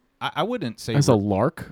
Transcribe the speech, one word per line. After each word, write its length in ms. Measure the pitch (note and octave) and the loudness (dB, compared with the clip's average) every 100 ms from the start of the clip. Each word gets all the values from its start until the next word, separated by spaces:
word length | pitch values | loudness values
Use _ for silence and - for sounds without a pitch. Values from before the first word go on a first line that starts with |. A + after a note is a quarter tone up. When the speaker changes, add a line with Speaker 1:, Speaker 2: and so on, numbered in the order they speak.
| _ - | _ -10
Speaker 1:
I, 120 | C3 C#3+ | -8 -4
I 60 | |
wouldn't 380 | G3 B3 B2+ - | -4 -4 -6 -8
say 140 | - C3 | -2 2
Speaker 2:
As 120 | C#3 | 4
a 60 | |
Speaker 1:
re-, 60 | A2 | 4
Speaker 2:
lark? 520 | G2+ F#2+ C#3 - - | 2 0 0 -2 -10